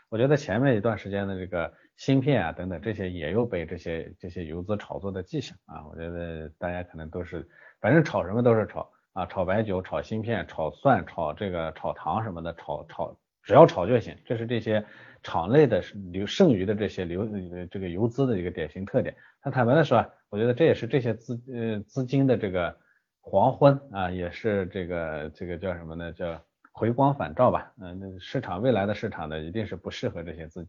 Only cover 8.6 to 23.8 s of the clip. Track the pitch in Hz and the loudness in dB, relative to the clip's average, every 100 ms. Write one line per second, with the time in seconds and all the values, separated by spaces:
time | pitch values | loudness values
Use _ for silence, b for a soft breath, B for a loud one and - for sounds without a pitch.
8.6 | 92 80 - _ _ 98 87 98 90 101 | 2 -4 -12 _ _ -6 -6 -2 0 0
9.6 | 107 92 92 80 - 110 110 107 85 - | 0 -2 -2 -6 -4 -6 -2 -4 -4 -4
10.6 | 78 - 139 110 82 - 78 76 101 87 | -6 0 4 4 2 -4 -4 -2 -4 -2
11.6 | 80 78 - 73 78 85 113 85 82 82 | -4 -4 -6 -4 -2 -2 -4 -6 -8 -10
12.6 | - 76 82 - 80 - _ _ - 117 | -8 -10 -10 -8 -8 -10 _ _ 6 10
13.6 | 160 - 90 123 87 76 - 117 117 117 | 10 10 2 0 0 -10 -8 -6 -2 -4
14.6 | 107 107 B B B B - 92 85 139 | 0 0 B B B B -6 -4 4 6
15.6 | 139 95 87 104 92 90 101 - 185 101 | 6 4 -2 -10 -8 -6 -6 4 6 6
16.6 | 95 104 98 - 87 87 110 104 90 90 | 2 0 -2 -2 -4 -2 -4 -6 -8 -10
17.6 | 87 101 92 85 117 120 131 101 87 85 | -10 -8 -6 0 0 0 0 0 -2 -4
18.6 | 78 90 98 90 - b b b 143 127 | -6 -6 -4 -2 -2 b b b -4 0
19.6 | 117 147 151 117 107 b _ 104 120 120 | 4 4 6 4 2 b _ -2 0 4
20.6 | 160 - 113 143 117 110 - 120 123 120 | 4 4 2 0 0 -4 -6 -10 -8 -6
21.6 | 113 107 101 - 127 139 135 107 101 92 | -4 -4 -6 -6 0 2 4 4 2 -2
22.6 | 82 - _ _ _ _ - 113 123 - | -2 -6 _ _ _ _ 0 4 4 6
23.6 | 143 135 | 6 6